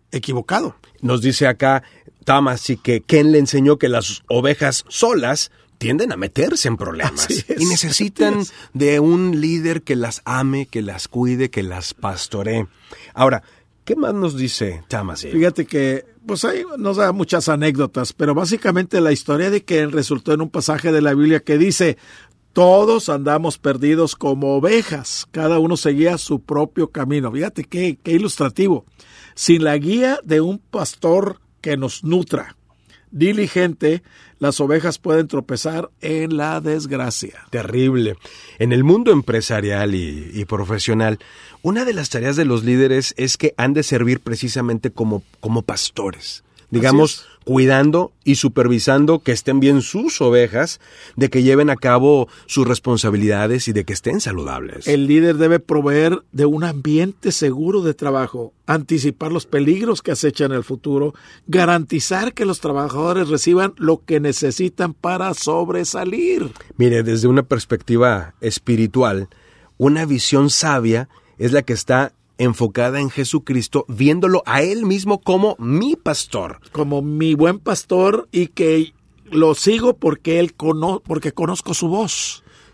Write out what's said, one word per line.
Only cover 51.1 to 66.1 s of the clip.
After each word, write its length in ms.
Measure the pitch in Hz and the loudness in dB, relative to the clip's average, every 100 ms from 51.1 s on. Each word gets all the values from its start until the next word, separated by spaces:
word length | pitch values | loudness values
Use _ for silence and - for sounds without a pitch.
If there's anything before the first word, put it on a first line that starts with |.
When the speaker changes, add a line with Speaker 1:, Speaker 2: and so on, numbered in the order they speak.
Speaker 2:
de 160 | - 131 | -2 0
que 140 | 131 | 2
lleven 260 | 127 135 147 | 4 4 4
a 60 | 135 | 2
cabo 500 | 131 123 135 147 120 - - | 2 4 6 4 2 -8 -6
sus 200 | - 131 | 0 2
responsabilidades 1000 | 123 - 117 110 101 104 101 107 127 123 | 0 0 0 2 0 0 0 0 -2 -2
y 40 | |
de 120 | 104 | -4
que 80 | 92 | -4
estén 280 | 95 - 196 | -6 -4 -4
saludables. 680 | - 92 71 65 - - - | -4 -6 -6 -8 -10 -8 0
Speaker 1:
El 180 | 143 139 | 2 4
líder 300 | 151 170 156 | 4 4 4
debe 240 | 160 170 | 4 2
proveer 640 | - 151 143 143 165 185 - | 2 0 2 2 2 0 -6
de 120 | - | 0
un 200 | 147 151 | 0 2
ambiente 640 | 170 143 139 151 185 196 - | -2 -4 0 0 0 -2 -4
seguro 520 | - 147 131 160 202 | -2 -2 -2 -2 0
de 120 | 170 | -2
trabajo, 580 | 143 143 135 127 123 113 _ - | -2 -2 -2 -4 -8 -12 _ -4
anticipar 640 | 156 139 165 139 - 156 | -2 0 0 0 -4 -6
los 160 | 165 - | -6 -2
peligros 560 | 143 143 185 233 202 | 0 2 2 0 -2
que 80 | - | -2
acechan 400 | 139 151 - 143 | -2 -2 0 -2
el 140 | 131 | -2
futuro, 500 | 117 131 - 139 147 - - - - | -6 -8 -4 -2 -4 -6 -20 -20 -2
garantizar 880 | 175 175 175 151 - - 185 226 | 0 2 0 0 -4 -4 -4 -4
que 100 | - 202 | -4 -4
los 120 | 180 | -2
trabajadores 720 | 156 139 143 131 165 185 165 | -4 -4 -4 -4 -2 0 0
reciban 440 | 147 - 175 190 - | 0 2 2 2 -2
lo 280 | 156 160 | 0 0
que 140 | - 156 | 0 0
necesitan 760 | 147 131 139 123 185 - 180 | 0 -2 -2 -2 -4 -2 -6
para 420 | 151 175 180 190 | -4 -6 -4 -4
sobresalir. 1160 | 185 - 165 170 175 175 190 185 | -6 -2 -2 -2 -4 -4 -6 -6